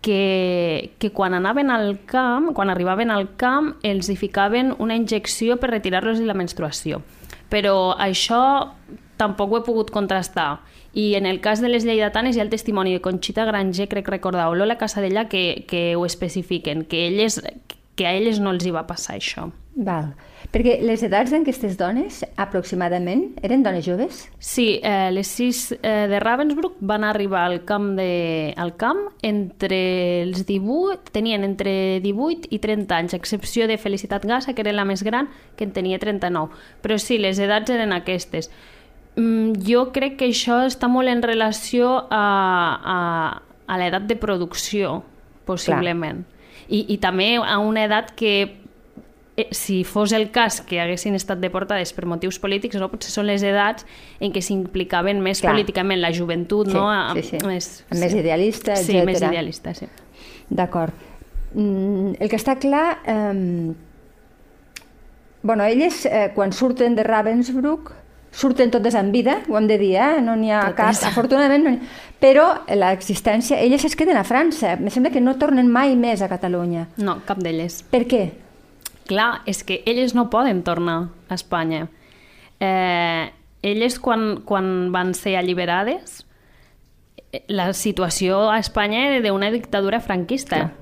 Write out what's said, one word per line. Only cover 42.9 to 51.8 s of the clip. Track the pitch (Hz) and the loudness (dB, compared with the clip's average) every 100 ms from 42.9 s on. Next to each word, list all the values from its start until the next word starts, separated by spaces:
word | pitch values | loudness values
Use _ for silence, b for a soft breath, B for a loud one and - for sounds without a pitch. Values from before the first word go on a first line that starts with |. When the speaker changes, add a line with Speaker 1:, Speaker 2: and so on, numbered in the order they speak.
| 185 170 165 160 - - - - | -2 0 0 -2 -6 -14 -20 -6
Speaker 1:
a | 185 | -2
l'edat | 180 185 208 | -2 -2 -2
de | 226 | -2
producció, | 214 185 175 - - 208 185 151 - - - - - | 0 -2 -2 -6 -4 -2 -2 -4 -10 -20 -20 -14 -6
possiblement. | 180 - 151 175 170 156 - 175 | -4 0 0 0 -2 -4 -8 -14
Speaker 2:
Clar. | B B B B | B B B B
Speaker 1:
I, | 208 - | -4 -2
i | 202 | -2
també | 190 185 202 240 | 0 2 2 2
a | - 202 | 0 0
una | 214 220 | 0 0
edat | 214 214 214 - | 2 0 -2 -2
que, | 220 202 196 - - - - - - - _ - | 0 2 0 -6 -20 -20 -20 -20 -20 -20 _ -6
eh, | 220 | -6
si | - - 190 | -6 -2 -2
fos | 180 208 208 | 0 0 2
el | 220 220 | 2 0
cas | 240 226 - | 2 0 0
que | - 175 | -6 -4
haguessin | 170 175 208 196 | -2 -4 -2 -4
estat | 196 185 | -4 -4
deportades | 180 185 196 202 | -2 -4 -4 -4